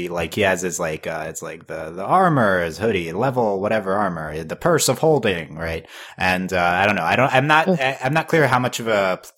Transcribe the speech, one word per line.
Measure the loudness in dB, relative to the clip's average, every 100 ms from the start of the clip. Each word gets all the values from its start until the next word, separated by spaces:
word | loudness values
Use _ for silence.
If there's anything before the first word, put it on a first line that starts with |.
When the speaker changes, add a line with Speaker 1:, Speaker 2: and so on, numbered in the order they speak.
| -4
Speaker 1:
Like, | -4 -4
he | 0
has | 2 2
his, | -2 -4
like, | -4 -4 -6
uh, | -8 -8
it's, | -10
like, | -12 -14 -12
the, | -10 -10
the | -8
armor, | 0 2 4 4 4 2
his | 0 -2
hoodie, | 0 0 -2
level, | -2 -2 0 0 0
whatever | 0 0 0
armor, | 0 0 -2 -8 -8
the | -8
purse | -4 0 2 2
of | 0
holding, | 2 2 2 -2 -6 -8
right? | -6 -6 -10 -20 -18 -4
And, | 0 0 0
uh, | 0
I | 2 4 2
don't |
know. | 2
I | 0 2
don't, | 4
I'm | 2 4
not, | 4 4
Speaker 2:
Mm. | 0
Speaker 1:
I, | 0 -2
I'm | -2
not | -2 0
clear | 2 4
how | 2
much | 0 -4
of | 0
a | 2 2 -2 -8